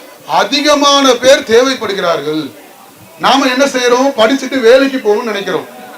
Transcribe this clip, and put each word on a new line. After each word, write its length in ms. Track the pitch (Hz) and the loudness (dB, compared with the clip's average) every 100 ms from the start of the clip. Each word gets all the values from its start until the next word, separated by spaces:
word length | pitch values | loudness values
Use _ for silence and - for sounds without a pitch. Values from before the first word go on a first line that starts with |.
| - - - | -20 -20 -4
அதிகமான 840 | 160 202 285 294 294 285 277 269 | -2 -2 0 0 2 2 2 2
பேர் 280 | 240 254 294 | 2 4 2
தேவைப்படுகிறார்கள். 1120 | 240 226 262 254 214 196 175 160 147 156 135 - - - - - - - | 2 2 2 -2 -6 -4 -2 -2 -4 -6 -6 -12 -20 -20 -20 -20 -20 -4
நாம 260 | 185 262 269 | 0 2 0
என்ன 200 | 254 277 | 0 0
செய்யறோம்? 460 | 254 247 247 269 269 | 0 0 2 0 2
படிச்சுட்டு 420 | 220 269 262 269 | 0 0 -4 0
வேலைக்கு 380 | 226 262 269 262 | 4 4 2 -2
போகணும்னு 260 | 208 214 | -2 -2
நினைக்கிறோம். 420 | 240 202 190 156 127 - - | -2 -6 -4 -6 -8 -14 -20